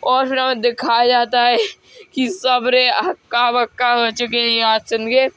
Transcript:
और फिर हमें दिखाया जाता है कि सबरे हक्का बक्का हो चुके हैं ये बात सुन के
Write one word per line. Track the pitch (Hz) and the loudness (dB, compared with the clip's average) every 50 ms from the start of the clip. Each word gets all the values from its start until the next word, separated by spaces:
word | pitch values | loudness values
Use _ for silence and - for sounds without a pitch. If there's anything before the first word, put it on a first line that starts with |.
| - | 0
और | - 254 254 269 262 | 0 0 0 0 0
फिर | 269 262 | -2 -2
हमें | 262 262 262 233 | -2 -2 -2 0
दिखाया | 214 240 233 240 - 254 233 233 240 | -2 -2 -2 -2 -4 0 2 2 4
जाता | 247 247 247 240 233 240 247 240 | 4 4 2 0 0 0 0 2
है | 240 247 240 440 392 - _ _ _ - 508 - _ _ | 2 2 0 0 -4 -6 _ _ _ -20 -20 -20 _ _
कि | - 262 240 | -2 -2 -2
सबरे | 185 - - 254 254 247 226 247 247 254 254 247 | -2 -4 -2 0 0 0 0 2 2 2 2 2
हक्का | - 214 226 359 381 _ _ _ - 240 240 240 240 | 0 0 -2 -4 -6 _ _ _ -2 0 0 2 2
बक्का | 247 240 226 _ - 254 240 240 | 0 -2 -2 _ -2 0 0 2
हो | 240 233 226 | 2 0 -2
चुके | 220 233 247 233 226 240 | -2 -4 -6 -4 -2 -2
हैं | 233 233 | 0 0
ये | 233 226 226 | 0 0 2
बात | 220 220 220 220 - | 2 0 0 -2 -2
सुन | 233 226 220 | -4 -4 -2
के | 226 233 262 262 269 - | 0 0 0 0 0 -4